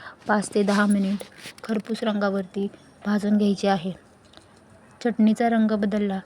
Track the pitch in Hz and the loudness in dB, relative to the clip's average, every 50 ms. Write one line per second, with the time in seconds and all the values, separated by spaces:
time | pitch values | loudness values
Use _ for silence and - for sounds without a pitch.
0 | - - - - - - 214 214 196 - - 214 202 196 202 202 208 202 208 202 | -20 -20 -20 -10 -4 -2 0 0 0 0 0 0 0 2 2 2 2 2 2 2
1 | 196 190 202 196 - - - - - - - - - - 226 214 202 - 226 - | 0 0 -2 -4 -6 -12 -20 -20 -20 -20 -18 -12 -8 -6 -6 -4 -4 -6 -6 -4
2 | - 226 208 208 202 202 196 196 190 185 - 202 196 202 - - - - - - | -4 -2 -2 0 0 -2 -2 -2 -4 -6 -6 -6 -6 -6 -6 -10 -20 -20 -20 -10
3 | - 202 208 208 190 202 208 208 208 202 202 190 - 196 196 190 156 190 170 - | -4 -2 -2 0 2 2 2 4 4 2 2 2 0 0 0 0 -2 -6 -8 -10
4 | - - - - - - - - - - - - - - - - - - - - | -14 -20 -20 -20 -20 -20 -20 -20 -20 -20 -20 -20 -20 -20 -20 -20 -20 -20 -10 -4
5 | - 240 226 - 220 214 220 - 240 233 233 226 220 214 214 208 208 208 202 214 | -2 -2 2 4 4 4 4 4 2 2 2 2 2 2 2 0 -2 -2 -2 -2
6 | 208 202 190 190 - | -2 -2 -4 -6 -8